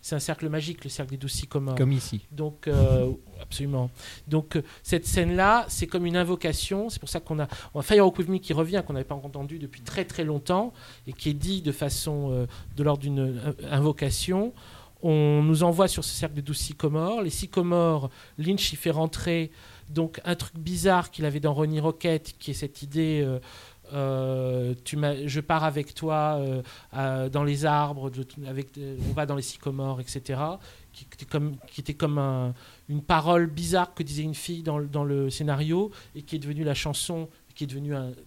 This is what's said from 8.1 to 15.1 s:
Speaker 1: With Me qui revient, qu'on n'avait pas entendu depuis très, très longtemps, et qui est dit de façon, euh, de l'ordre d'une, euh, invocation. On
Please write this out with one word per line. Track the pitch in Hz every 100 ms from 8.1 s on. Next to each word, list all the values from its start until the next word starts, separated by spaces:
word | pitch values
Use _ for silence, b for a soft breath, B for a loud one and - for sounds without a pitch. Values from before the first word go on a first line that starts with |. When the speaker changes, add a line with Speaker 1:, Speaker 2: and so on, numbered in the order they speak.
| 190
Speaker 1:
With | 170
Me | 185
qui | -
revient, | 151 160 190 -
qu'on |
n'avait | 139 131
pas | 143
entendu | 139 139 143 160
depuis | 143 -
très, | 120 - 185
très | - 156
longtemps, | 147 - 180 240 B B B -
et |
qui | 127 156
est |
dit | 143 160 190
de | 156
façon, | 139 143 - 156 147 139
euh, | 127 120 B B -
de |
l'ordre | 147 143
d'une, | 143 139
euh, | 131 123 147 - -
invocation. | 143 151 143 139 - - 185 220 - B B B -
On | 170